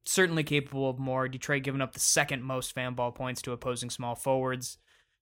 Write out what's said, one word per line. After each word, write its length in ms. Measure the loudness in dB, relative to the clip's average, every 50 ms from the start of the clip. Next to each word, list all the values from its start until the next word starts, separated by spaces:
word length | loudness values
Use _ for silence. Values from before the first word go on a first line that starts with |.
| -6
certainly 380 | 0 4 4 4 4 4 2 2
capable 480 | 2 2 2 2 0 -2 -2 0 0
of 80 | 0 0
more. 280 | -2 0 0 0 0 0
Detroit 340 | -2 -4 -2 0 0 0 0
giving 180 | 0 0 0
up 120 | -2 -2 -2
the 60 | 0
second 420 | 2 4 4 4 4 2 0 -4 -4
most 320 | -2 -4 -4 -4 -4 -4
fan 200 | -4 -4 -2 -2
ball 180 | 0 -2 -2 -2
points 280 | -2 -4 -4 -4 -4 -4
to 100 | -4 -6
opposing 360 | -4 -2 -4 -4 -4 -4 -6
small 260 | -6 -6 -4 -4 -4
forwards. 600 | -2 2 2 4 4 2 0 -2 -2 -4 -8 -10 -12 _ _ _ _ _ _ _ _